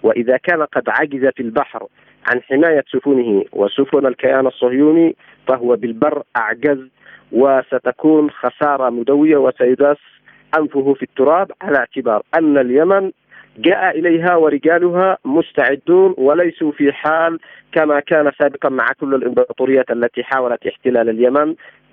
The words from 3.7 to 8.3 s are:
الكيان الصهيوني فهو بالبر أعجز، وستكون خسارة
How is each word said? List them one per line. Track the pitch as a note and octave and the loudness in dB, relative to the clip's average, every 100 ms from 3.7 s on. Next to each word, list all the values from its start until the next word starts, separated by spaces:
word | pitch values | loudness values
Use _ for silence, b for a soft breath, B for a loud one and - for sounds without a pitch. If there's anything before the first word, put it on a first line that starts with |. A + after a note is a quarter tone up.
| - C3+ C#3 C3+ | -2 -2 0 0
الكيان | A#2+ B2+ C3+ C3+ | -2 -2 0 -2
الصهيوني | - B2 B2+ D3+ E3 E3 - b _ - | -2 -2 2 2 4 2 -2 b _ -4
فهو | C3 A#2+ A#2 | -2 0 -2
بالبر | A#2 A2+ D3 D3 - A#2+ | -4 -4 -4 -4 -6 -4
أعجز، | A2 A#2 D3 C#3 C3 B B B _ | -4 -2 -2 -2 -6 B B B _
وستكون | A2+ C#3 C3+ - B2+ B2+ - D#3 D#3 | 0 2 2 0 -4 -4 -2 2 2
خسارة | D3 | 2